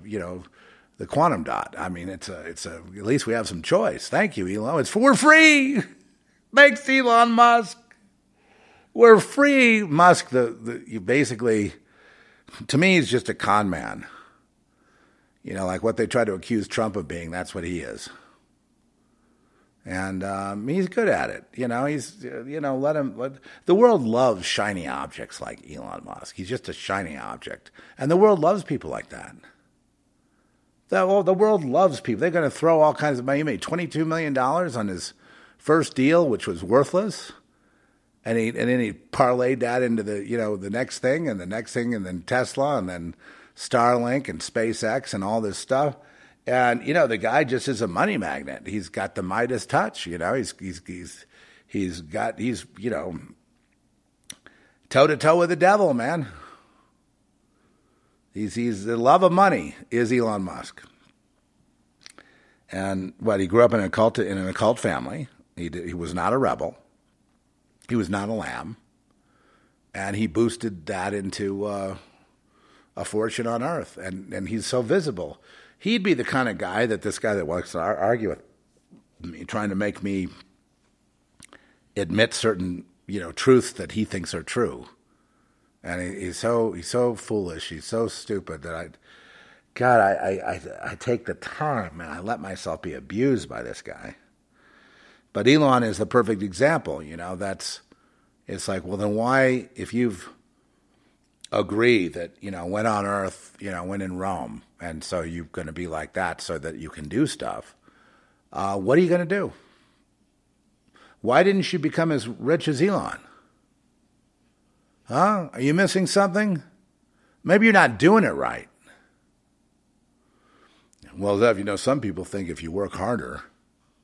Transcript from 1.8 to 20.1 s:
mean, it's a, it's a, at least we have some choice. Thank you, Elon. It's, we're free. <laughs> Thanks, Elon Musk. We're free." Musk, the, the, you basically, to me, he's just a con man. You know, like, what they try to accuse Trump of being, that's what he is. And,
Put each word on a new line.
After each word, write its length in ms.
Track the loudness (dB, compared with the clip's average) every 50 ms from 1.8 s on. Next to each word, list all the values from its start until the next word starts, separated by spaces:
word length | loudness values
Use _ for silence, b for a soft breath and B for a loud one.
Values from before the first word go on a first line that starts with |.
| -8 -8
mean, 200 | -8 -10 -10 -12
it's 200 | -12 -12 -12 -14
a, 120 | -14 -14
it's 260 | -14 -14 -14 -14 -14
a, 160 | -14 -14 -16 -18 -18 -18
at 80 | -10 -2
least 220 | 0 0 0 0
we 60 | -2 -2
have 140 | -2 -4 -4
some 140 | -8 -8 -4
choice. 460 | 0 0 2 2 0 -2 -4 -8 -4
Thank 280 | 0 0 0 0 -2
you, 120 | -4 -4 -4
Elon. 320 | -4 -4 -4 -2 0 -2
It's, 160 | -2 0 0
we're 180 | 4 6 6 6
free. 680 | 6 8 8 10 10 10 8 8 6 4 2 0 -2 -2 -4 -8 _ _ _ _
<laughs> 380 | _ _ _ _ _ _ _ 6
Thanks, 340 | 8 8 8 8 4 0 2
Elon 440 | 2 4 4 6 6 6 6 6 6
Musk. 460 | 8 8 8 8 6 2 0 -8 -16 _ _ -20 _ _ _ _ _ _ _ b b b b b b b b b b b b _
We're 260 | 8 10 12 12 10
free." 600 | 10 4 2 4 6 6 8 6 6 6 6 4 2
Musk, 480 | 2 4 8 8 8 8 8 4 0
the, 160 | 2 2 2
the, 380 | 2 -2 -6 -8 -8 -8 -8 -10
you 140 | -10 -10 -10
basically, 760 | -2 0 2 2 2 2 -2 -2 0 2 2 2 2 -2 -4 -10 B B B B B B B B B B B B B B B B -8
to 100 | -2 2
me, 200 | 4 4 6 6
he's 120 | 4 4 2
just 200 | 0 0 0 -2
a 60 | -6
con 360 | -6 0 2 2 2 2 0
man. 340 | -2 -4 -6 -8 -10 -12 -14 B B B B B B B B B _ _ _ _ _ _ _ _ _ _ _ _ _ _ _ _ _ _ _
You 120 | -10 -6
know, 120 | -4 -4
like, 160 | -4 -4 -2 -2
what 140 | -2 0
they 100 | 0 -2
try 180 | 0 2 0 0
to 100 | 0 -2
accuse 340 | -4 -4 -2 -2 -2 -2 -2
Trump 280 | -4 -4 -4 -2 -4
of 120 | -6 -8 -8
being, 220 | -8 -10 -10 -8
that's 240 | -8 -8 -10 -8 -10
what 100 | -10 -8
he 160 | -6 -6 -6
is. 300 | -8 -10 -12 -14 -16 -18 b b b b b b b b _ _ _ _ _ _ _ _ _ _ _ _ _ _ _ _ _ _ _ _ _ _ _ _ _ _ _
And, 360 | -10 -8 -6 -6 -6